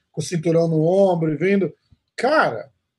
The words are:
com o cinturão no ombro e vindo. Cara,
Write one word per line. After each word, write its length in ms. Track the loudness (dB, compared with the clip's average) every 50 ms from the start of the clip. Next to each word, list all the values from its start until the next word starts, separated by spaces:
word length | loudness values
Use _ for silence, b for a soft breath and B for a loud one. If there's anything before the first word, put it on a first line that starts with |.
| b b
com 80 | -10 -10
o 20 | -8
cinturão 440 | -6 -6 -4 -2 0 0 0 0
no 160 | 0 0 0 0
ombro 460 | 2 2 4 4 2 2 0 -2 -4
e 60 | -2
vindo. 360 | -2 -2 0 0 0 0 -2 -6 _ _ _ _ _ _ _ -10
Cara, 520 | -4 -2 0 2 2 2 0 -2 -6 -12 -16 _ _ _ _ _